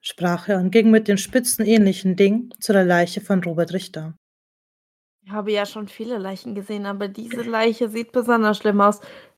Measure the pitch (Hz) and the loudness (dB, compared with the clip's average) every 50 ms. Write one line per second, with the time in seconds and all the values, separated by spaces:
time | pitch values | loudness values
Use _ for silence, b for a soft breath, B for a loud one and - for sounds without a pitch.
0 | _ - - - 175 180 175 175 - - 208 185 180 185 185 226 214 226 220 220 | _ -16 -10 -4 -2 -2 -2 -2 -2 -2 -2 0 0 2 4 4 6 6 6 6
1 | 220 214 202 196 - - - 254 247 247 - - 220 208 226 220 208 196 185 185 | 4 2 -2 -2 -2 -2 -2 -2 -2 -2 -4 -2 2 2 4 4 4 4 2 0
2 | - 190 185 180 202 196 202 233 247 - - - - - 208 196 185 175 175 175 | -2 -2 2 4 2 2 2 0 -4 -8 -14 -14 -2 2 2 4 4 4 4 2
3 | 175 175 - 202 - - 202 185 175 175 165 160 170 165 165 190 - - - 160 | 2 0 -2 -10 -4 -2 -2 -2 0 -2 -2 -2 -4 -2 -4 -8 -8 -8 -14 -12
4 | 156 160 160 _ _ _ _ _ _ _ _ _ _ _ _ _ _ _ _ _ | -12 -12 -14 _ _ _ _ _ _ _ _ _ _ _ _ _ _ _ _ _
5 | _ _ _ _ _ 190 196 214 202 208 214 202 202 202 - 214 214 196 - - | _ _ _ _ _ -10 -10 -8 -4 -2 -2 -2 -2 -4 -8 -12 -14 -14 -12 -12
6 | 220 226 247 220 190 190 190 185 - 240 214 202 196 - 214 208 202 196 202 196 | -10 -8 -8 -8 -6 -8 -10 -12 -12 -12 -12 -12 -10 -10 -10 -8 -8 -8 -8 -8
7 | 202 202 196 - 226 233 233 226 233 233 233 220 220 233 220 226 247 220 214 226 | -8 -10 -10 -12 -14 -12 -10 -10 -8 -4 -2 0 0 0 0 0 -4 -4 -4 -8
8 | 233 _ - 254 233 240 240 233 220 214 214 202 - 214 202 202 202 208 208 - | -8 _ -2 -2 0 2 2 2 2 2 0 0 0 0 2 4 4 4 2 0
9 | B B B B B B B | B B B B B B B